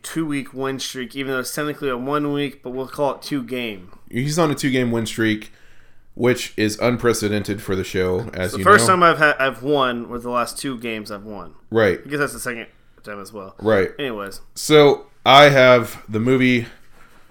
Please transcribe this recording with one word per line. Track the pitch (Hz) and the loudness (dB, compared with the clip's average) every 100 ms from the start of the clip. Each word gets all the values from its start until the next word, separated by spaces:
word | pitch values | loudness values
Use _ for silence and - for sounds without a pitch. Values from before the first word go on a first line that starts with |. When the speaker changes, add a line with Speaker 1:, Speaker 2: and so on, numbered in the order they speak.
Speaker 1:
two-week | - 160 156 143 131 131 | -10 -8 -6 -6 -8 -8
win | 135 135 | -6 -6
streak, | - 131 120 139 | -8 -10 -10 -8
even | 135 | -6
though | 131 | -6
it's | 123 | -6
technically | - 147 143 143 | -6 -6 -6 -6
a | 123 | -6
one | 131 147 147 | -4 -4 -2
week, | 143 143 131 | -4 -6 -8
but | 131 | -12
we'll | 127 131 | -10 -8
call | - 143 - | -4 -4 -4
it | |
two | - 147 | -6 -8
game. | 117 127 117 98 92 - - | -6 -8 -8 -10 -16 -20 -10
Speaker 2:
He's | 117 143 156 | -6 -2 0
on | 160 | 0
a | 143 | 0
two | 139 | -2
game | 127 120 | 0 0
win | 117 113 | -2 -4
streak, | - 110 107 - - - - - - - - | -2 0 -2 -6 -20 -20 -20 -20 -20 -16 -2
which | 117 123 - - | 0 0 -4 -4
is | 107 104 | -4 0
unprecedented | 117 120 120 110 104 104 98 101 | -2 0 0 0 0 -2 -4 -6
for | - 95 | -4 -4
the | |
show, | 90 95 92 92 120 | -2 -2 0 -2 -4
as | - 92 | -6 -4
Speaker 1:
It's | |
the | 135 | 0
Speaker 2:
you | |
Speaker 1:
first | 185 214 226 | 4 6 6
Speaker 2:
know. | |
Speaker 1:
time | 185 | 4
I've | 170 147 | 4 4
had, | 151 147 | 2 2
I've | 135 113 | -2 -4
won | 127 143 127 120 110 | -2 0 0 -2 -8
were | 120 | -10
the | 120 | -6
last | 120 113 - | -4 -4 -6
two | 143 123 | -10 -8
games | 117 110 107 | -8 -8 -10
I've | 104 107 | -14 -14
won. | 101 85 - - | -16 -16 -20 -4
Speaker 2:
Right. | 110 104 90 | 2 2 2
Speaker 1:
I | 139 | -4
guess | 143 | -4
that's | 139 | -4
the | 120 | -6
second | 123 117 110 _ _ _ | -10 -10 -12 _ _ _
time | - 104 | -16 -14
as | 101 | -14
well. | 107 95 - | -14 -16 -4
Speaker 2:
Right. | 104 104 90 - | 2 2 2 -2
Speaker 1:
Anyways. | 143 107 98 - - - | -8 -6 -10 -12 -16 -10
Speaker 2:
So, | - 151 147 - - _ - | 4 6 8 4 -2 _ 6
I | 139 147 | 8 8
have | 139 127 123 113 - - | 8 8 6 4 -8 -8
the | 107 | -2
movie | 117 131 127 123 117 - - - - - - | 2 4 4 2 -2 -12 -20 -20 -20 -20 -20